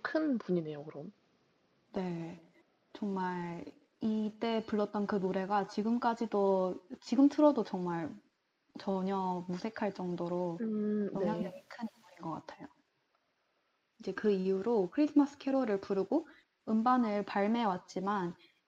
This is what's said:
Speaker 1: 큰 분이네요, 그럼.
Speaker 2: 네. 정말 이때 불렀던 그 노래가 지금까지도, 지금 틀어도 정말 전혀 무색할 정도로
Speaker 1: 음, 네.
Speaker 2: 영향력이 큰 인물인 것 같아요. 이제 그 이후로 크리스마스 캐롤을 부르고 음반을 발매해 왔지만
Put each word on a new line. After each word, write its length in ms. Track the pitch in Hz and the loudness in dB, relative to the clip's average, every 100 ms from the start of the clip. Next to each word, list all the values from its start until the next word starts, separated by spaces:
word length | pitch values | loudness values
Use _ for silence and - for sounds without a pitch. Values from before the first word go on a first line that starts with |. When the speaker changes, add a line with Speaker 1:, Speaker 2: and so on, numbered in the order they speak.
Speaker 1:
큰 340 | - 311 311 233 | 0 0 2 0
분이네요, 460 | - 175 156 147 | 0 -2 -2 -8
그럼. 280 | 156 147 170 - _ _ _ _ _ _ _ | -10 -12 -14 -16 _ _ _ _ _ _ _
Speaker 2:
네. 480 | 196 185 170 165 175 - _ _ _ _ | -4 -2 -4 -6 -12 -20 _ _ _ _
정말 720 | - 202 190 180 180 175 170 - - _ _ | -8 -4 -2 -2 -4 -6 -8 -12 -18 _ _
이때 640 | 220 220 214 214 233 226 220 | -2 0 -2 -2 -2 -2 0
불렀던 400 | 208 208 214 202 | 0 0 0 0
그 100 | 208 | 0
노래가 500 | 185 190 190 208 190 | 0 0 0 0 0
지금까지도, 1120 | - 214 240 240 226 226 208 196 190 185 - - - | -2 0 2 0 0 -2 2 4 4 2 -4 -10 -16
지금 280 | - 240 285 | 0 6 6
틀어도 360 | - 302 285 | 8 6 6
정말 500 | - 185 175 170 156 208 - _ _ _ _ - | 0 -2 -2 -2 -6 -10 -20 _ _ _ _ -10
전혀 640 | - 190 190 196 185 180 175 | -4 -2 0 0 0 -2 -4
무색할 460 | 180 226 - 208 | -6 -6 -4 -4
정도로 680 | 190 180 175 175 175 180 170 | -2 -4 -4 -2 -2 -2 -2
Speaker 1:
음, 500 | 220 214 214 208 202 196 | -4 -2 0 0 -2 0
네. 260 | 196 170 | 0 0
Speaker 2:
영향력이 200 | 185 - - | -4 -8 -16
큰 200 | - 226 - | -12 -12 -12
인물인 260 | - - | -20 -12
것 100 | 165 | -10
같아요. 360 | 156 - - 294 _ _ _ _ _ _ _ _ _ _ _ _ _ | -10 -12 -18 -20 _ _ _ _ _ _ _ _ _ _ _ _ _
이제 120 | - | -8
그 180 | 185 214 | -2 2
이후로 600 | 190 190 190 220 233 180 | 2 2 0 2 2 2
크리스마스 480 | - 294 294 277 - | 2 4 6 4 0
캐롤을 420 | 269 269 240 196 | -2 0 2 0
부르고 480 | - 196 190 302 - - _ _ - | 0 -2 2 0 0 -12 _ _ -2
음반을 560 | 220 240 254 226 208 | 2 4 4 4 0
발매해 400 | 202 202 202 233 | 0 0 2 2
왔지만 680 | 220 180 - 190 196 208 175 - - _ | 0 -2 -4 -4 -2 -2 -2 -6 -18 _